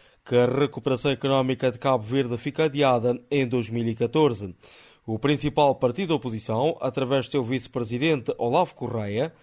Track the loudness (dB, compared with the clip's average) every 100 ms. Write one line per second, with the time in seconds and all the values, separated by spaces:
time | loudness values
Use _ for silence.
0 | _ _ 0 2 4 2 0 0 -2 0
1 | 0 0 2 2 2 0 -2 0 0 0
2 | 0 -2 0 -4 -4 0 0 4 4 4
3 | 2 -2 -2 0 0 0 -2 -2 -2 -2
4 | 0 2 2 0 -8 -12 -20 -20 -20 _
5 | -8 -2 0 0 0 2 2 4 0 0
6 | 0 -2 -2 -6 -4 0 0 -2 -4 -2
7 | 0 0 0 -2 0 -4 -4 -6 -4 -2
8 | 0 0 -2 -4 0 0 0 -4 -6 -4
9 | -2 -2 -4 -6